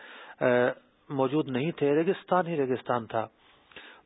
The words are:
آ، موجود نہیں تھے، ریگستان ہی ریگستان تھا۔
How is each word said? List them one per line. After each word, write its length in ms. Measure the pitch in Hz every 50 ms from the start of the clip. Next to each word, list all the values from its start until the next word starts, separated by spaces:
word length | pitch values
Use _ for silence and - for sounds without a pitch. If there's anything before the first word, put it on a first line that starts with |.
| - - - - - - - -
آ، 40 | 143 127 123 123 123 127 131 - _ _ _ _ _ -
موجود 400 | 151 135 131 127 135 156 151 127
نہیں 220 | 131 123 139 170
تھے، 240 | 160 - 147 143 143
ریگستان 520 | 156 170 180 185 - - - 185 180 180
ہی 100 | 165 170
ریگستان 480 | 147 135 127 131 113 - - 123 120 113
تھا۔ 220 | 107 - 113 107 - - _ _ _ _ _ _ _ - - - - - - _